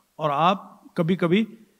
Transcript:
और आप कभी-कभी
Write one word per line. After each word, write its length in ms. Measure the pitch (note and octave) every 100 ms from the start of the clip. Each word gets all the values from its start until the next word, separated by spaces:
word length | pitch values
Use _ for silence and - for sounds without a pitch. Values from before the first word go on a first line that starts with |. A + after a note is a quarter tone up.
| _ -
और 120 | D#3
आप 520 | C#3+ E3+ G3 - - - -
कभी-कभी 600 | E3 F#3 F3 G3 A3 - - _